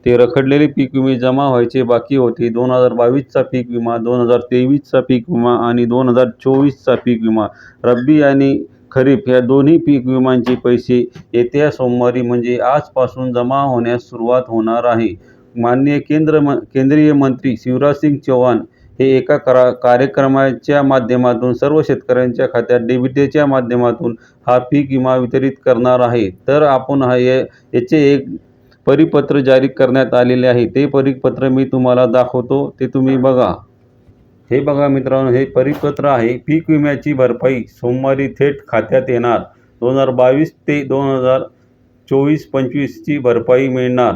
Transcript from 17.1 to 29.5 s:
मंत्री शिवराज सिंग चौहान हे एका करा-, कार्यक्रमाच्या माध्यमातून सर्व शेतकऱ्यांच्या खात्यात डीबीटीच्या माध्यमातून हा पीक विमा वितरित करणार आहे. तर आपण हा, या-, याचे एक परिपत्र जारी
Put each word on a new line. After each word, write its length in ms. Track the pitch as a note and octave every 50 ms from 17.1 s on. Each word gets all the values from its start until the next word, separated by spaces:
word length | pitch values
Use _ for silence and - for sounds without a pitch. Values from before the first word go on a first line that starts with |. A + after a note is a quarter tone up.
| D3
मंत्री 420 | C#3+ C#3 C#3 B2 B2+ - C3+ A#2
शिवराज 380 | - - B2+ B2+ B2+ C#3+ C#3+ C#3+
सिंग 220 | C#3+ - D3+ C#3+
चौहान 420 | C#3 - - C3 B2 B2 B2+ A#2+ A2 A2+ - _ _ _ - - -
हे 180 | C3+ C3+ C3
एका 200 | C3 B2+ - D3
करा-, 340 | C#3+ - C3 B2+ B2+ B2+ B2+
कार्यक्रमाच्या 1120 | B2 - - B2 B2 B2 C3+ C3 - D3 C#3 C3+ C3+ C3+ C3+ C3+ B2 A#2 _ - C#3+ C#3+ C#3
माध्यमातून 680 | C3+ C3+ C3 A#2 A2 B2 B2 B2+ B2 A#2+ A2+ B2 B2+ A#2+
सर्व 280 | A#2+ - C#3+ D3+ D#3
शेतकऱ्यांच्या 640 | D3+ - C3+ - - - B2 B2 B2+ B2+ A2+ A2 C3
खात्यात 340 | B2 - A#2 A#2 - B2 B2
डीबीटीच्या 680 | A2+ A2+ B2+ B2+ B2 C3 B2+ C#3 C#3+ C3+ - D3+ D3
माध्यमातून 680 | C#3 C3+ C3 B2 A2+ B2 B2 B2 A#2+ A2+ - E3 A#2+ A2+ - _ _ _ _ _
हा 100 | - B2
पीक 300 | B2+ - - D3 C#3+ C#3+ C3
विमा 260 | C3+ C3 B2+ B2+ B2+
वितरित 360 | B2+ B2 A#2+ B2+ C3+ C3 C3+ C3+ _ _
करणार 340 | C3 B2 A#2 B2 B2+ B2+ B2
आहे. 300 | B2 A#2+ A#2+ A#2+ G#2+ F#2+
तर 320 | F#2 - _ - C#3 D3
आपण 400 | D3+ C#3+ C3+ B2+ B2+ - C#3+ C#3
हा, 160 | C3 B2 B2+
या-, 280 | B2+ B2 B2+ B2+ C3 - - _ _ _ _ -
याचे 400 | B2+ B2 - E3 D#3 C#3+ C#3 C#3+
एक 120 | C3+ - - - - _ _ _ _ _ _ _ _ _
परिपत्र 540 | - C#3 - D#3+ D3+ - D3 C#3+ C#3+ C#3 C#3+
जारी 280 | C3 C3